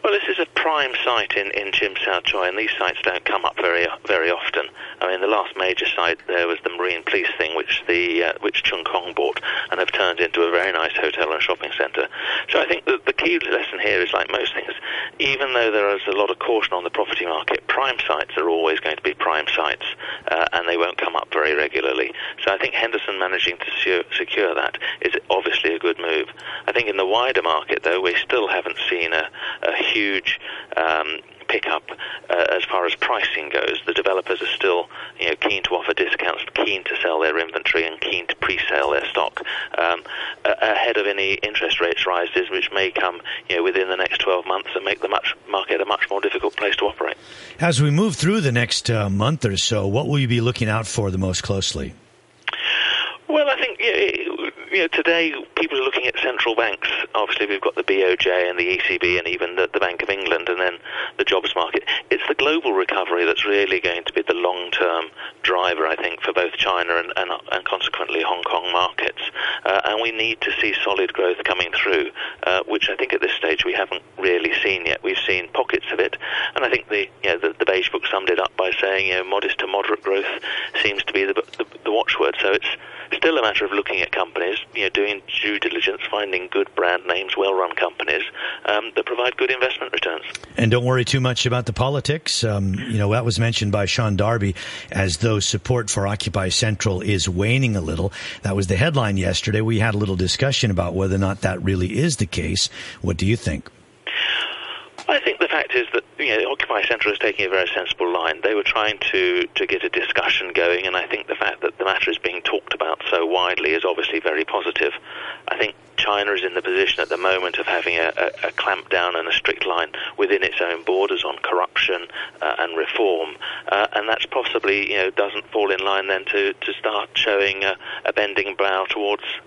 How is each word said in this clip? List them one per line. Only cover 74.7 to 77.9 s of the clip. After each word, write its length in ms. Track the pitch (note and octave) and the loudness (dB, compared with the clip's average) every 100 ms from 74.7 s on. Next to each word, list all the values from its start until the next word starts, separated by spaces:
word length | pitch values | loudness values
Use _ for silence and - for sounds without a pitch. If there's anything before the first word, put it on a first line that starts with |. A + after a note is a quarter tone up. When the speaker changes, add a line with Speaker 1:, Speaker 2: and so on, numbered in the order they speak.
| F#2+ E2 | 0 0
Speaker 1:
yet. 160 | D2 | -2
We've 140 | - F2+ - | -2 -2 0
seen 220 | F#2 F2 | 0 0
pockets 380 | - B2 - - | -2 0 -2 -2
of 60 | G#2+ | 0
it, 180 | F#2+ - - - - - | 0 0 -6 -4 -2 -2
and 80 | |
I 60 | B2+ | 0
think 180 | C3+ - | 0 0
the, 200 | G#2 G2 - | -2 -2 -4
you 80 | G2 | -2
know, 80 | F2 | 0
the, 160 | D#2+ - | 0 0
the 60 | |
Beige 260 | G2 F#2 F#2 | 2 2 0